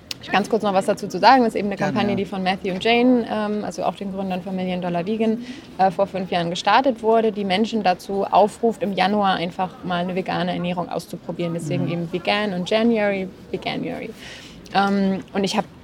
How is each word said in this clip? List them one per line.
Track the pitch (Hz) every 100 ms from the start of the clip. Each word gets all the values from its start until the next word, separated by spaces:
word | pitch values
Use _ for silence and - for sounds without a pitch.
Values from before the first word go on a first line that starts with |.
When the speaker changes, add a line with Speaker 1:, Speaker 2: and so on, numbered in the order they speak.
| - - -
Speaker 1:
Ganz | - 208
kurz | 220
noch | 208
was | 190 196
dazu | 196 202
zu | 180
sagen, | 202 262
das | 226
ist | -
eben | 202
eine | 196
Speaker 2:
Gerne, | 202
Speaker 1:
Kampagne, | 208 202
Speaker 2:
ja. | -
Speaker 1:
die | 196
von | 190
Matthew | 185 190 196
und | 180
Jane, | 220 240 247 247 226
ähm, | 214 208 208
also | 202 -
auch | - 175
den | 196
Gründern | 190 190 185
von | 190 185
Million | 185 180
Dollar | 180 175 175
Vegan, | 220 226 226 - - - -
äh, | 190
vor | 190 196
fünf | 185 185
Jahren | 180 170
gestartet | 175 208 220 277 226
wurde, | 220 226 220
die | 202 196
Menschen | 185 220 226
dazu | 180 180 - 196 196
aufruft, | 175 208 - 233 214
im | 208
Januar | 190 185 208 196 180
einfach | 170 180 185 -
mal | 180 175
eine | 185 185
vegane | 180 170 180
Ernährung | 175 175 180 170
auszuprobieren. | 170 - 170 - 170 170
Deswegen | 165 151 139 170
Speaker 2:
Mhm. |
Speaker 1:
eben | 170 170
vegan | 180 185 208 214
und | 180 180
January, | 214 233 226 202 196 185 - -
Veganuary. | 180 165 - - 170 - - - - - - -
Ähm, | 190 196 202 196 190 -
und | 196
ich | 196 214
hab | - -